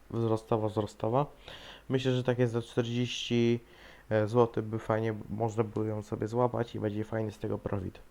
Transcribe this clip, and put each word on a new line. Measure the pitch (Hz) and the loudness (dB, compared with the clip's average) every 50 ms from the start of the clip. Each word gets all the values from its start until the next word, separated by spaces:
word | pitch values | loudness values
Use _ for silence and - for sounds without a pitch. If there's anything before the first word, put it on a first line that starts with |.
| - - | -14 -6
wzrostowa, | - 117 113 110 110 110 - - 120 110 107 107 | -4 0 0 2 0 0 0 0 0 2 2 0
wzrostowa. | 104 110 104 - - - 110 110 120 135 147 - - - - - - - - - - - - - | 0 0 -2 -2 -4 -4 -2 0 2 0 0 -2 -4 -16 -20 -18 -18 -18 -18 -18 -20 -14 -6 -2
Myślę, | 131 131 123 131 | 0 0 2 2
że | 127 127 123 | 2 2 2
takie | 127 123 120 127 117 | 2 2 4 2 2
za | 110 117 | 2 0
czterdzieści, | 117 - - 127 120 117 117 123 123 120 - - - - 120 117 117 117 120 117 - - - - - - - - - - | -4 -2 0 0 0 0 2 0 0 -2 -2 -6 -4 0 4 4 6 6 4 2 0 -8 -20 -20 -20 -20 -20 -16 -6 0
e, | 107 110 107 104 | 2 2 2 4
złotych | 113 123 117 117 - 117 110 | 6 6 4 4 4 -2 -4
by | 107 113 110 | -4 -4 -4
fajnie | - - 110 110 113 113 107 104 104 - | -2 0 0 0 0 0 -2 -4 -8 -8
można | 104 107 113 117 104 113 113 | -4 -2 -2 -2 0 0 -2
było | 104 104 107 107 | -2 0 -2 -2
ją | 110 107 107 | -2 -2 -4
sobie | 104 - 113 104 110 107 | -6 -6 -4 -4 -4 -2
złapać | 113 120 123 120 117 113 117 - - | 0 0 0 2 2 0 -4 -4 -4
i | 107 | -4
będzie | 104 107 101 107 107 | -2 -2 -2 -2 -4
fajny | - 113 110 110 107 | -2 -2 -4 -2 -4
z | 107 - | -6 -6
tego | - 107 107 104 | -6 -4 -4 -4
profit. | - - 104 101 95 92 - - - - | -4 -4 -4 -4 -4 -6 -10 -12 -18 -20